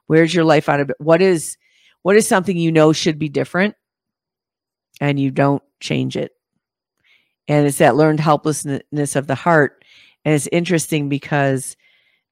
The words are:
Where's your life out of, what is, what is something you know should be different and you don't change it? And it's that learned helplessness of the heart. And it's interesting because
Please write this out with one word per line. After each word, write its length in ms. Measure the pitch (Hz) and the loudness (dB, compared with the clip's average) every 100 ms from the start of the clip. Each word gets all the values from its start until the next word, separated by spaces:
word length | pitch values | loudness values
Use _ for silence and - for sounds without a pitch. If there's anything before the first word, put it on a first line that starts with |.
| - | 0
Where's 280 | 156 165 170 | 2 2 2
your 80 | 160 | 2
life 240 | 151 151 | 2 2
out 120 | 143 | -2
of, 100 | 139 - | -4 -4
what 200 | 151 165 | 0 2
is, 360 | 190 175 - - _ _ _ _ | 2 0 -4 -14 _ _ _ _
what 120 | 175 202 | 0 2
is 120 | 214 | 2
something 280 | 214 180 175 | 0 0 -2
you 160 | 165 | 0
know 220 | 160 156 | 4 4
should 240 | 156 - 151 | 2 -2 -4
be 120 | 151 | -6
different 440 | 143 135 175 202 - _ _ _ _ _ _ _ _ _ _ _ _ | -6 -4 -2 -4 -4 _ _ _ _ _ _ _ _ _ _ _ _
and 180 | 143 143 | -4 -2
you 120 | 139 | -2
don't 320 | 135 139 143 - _ | 0 0 0 -6 _
change 360 | - 147 131 139 | -8 -4 -4 -6
it? 160 | 143 _ _ _ _ _ _ _ _ _ _ _ - | -10 _ _ _ _ _ _ _ _ _ _ _ -2
And 180 | 147 143 | 0 0
it's 140 | 143 | 4
that 160 | 156 123 | 4 4
learned 240 | 156 156 | 2 2
helplessness 960 | 160 139 151 151 151 139 - 147 143 143 | 0 0 0 -4 -6 -10 -8 -6 -4 -4
of 100 | 139 | -4
the 100 | 135 | -4
heart. 480 | - 160 135 - _ _ _ _ - | 2 2 2 -2 _ _ _ _ -2
And 100 | 151 | -2
it's 120 | 139 | 0
interesting 580 | 170 170 170 - 160 143 | -2 0 -2 -2 -4 -4
because 640 | 139 - 147 139 135 - - _ _ _ _ _ | -6 -4 -2 0 -2 -6 -16 _ _ _ _ _